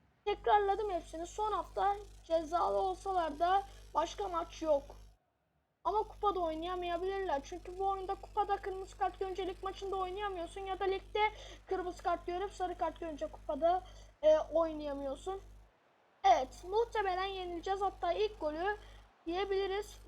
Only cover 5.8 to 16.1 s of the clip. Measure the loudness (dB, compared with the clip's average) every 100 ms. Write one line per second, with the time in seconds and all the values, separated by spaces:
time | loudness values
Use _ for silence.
5.8 | 0 0 0 0 2 2 0 0 -2 -2
6.8 | 0 0 0 -2 0 -2 -2 -10 -10 -2
7.8 | 0 0 -2 -6 -4 -2 0 0 -2 -8
8.8 | -8 -4 -4 -2 -4 -4 -6 -6 -8 -6
9.8 | -4 -4 -4 -4 -4 -4 -8 -8 -6 -2
10.8 | 0 -2 -2 0 0 0 -14 -16 -6 -4
11.8 | -4 -4 -2 -2 -2 -4 -4 -4 -4 -2
12.8 | -4 -4 -8 -6 -8 -8 -6 2 4 2
13.8 | 0 -14 -20 2 6 6 6 2 2 0
14.8 | -4 -4 -4 -6 -6 -6 -8 -20 -20 _
15.8 | _ _ _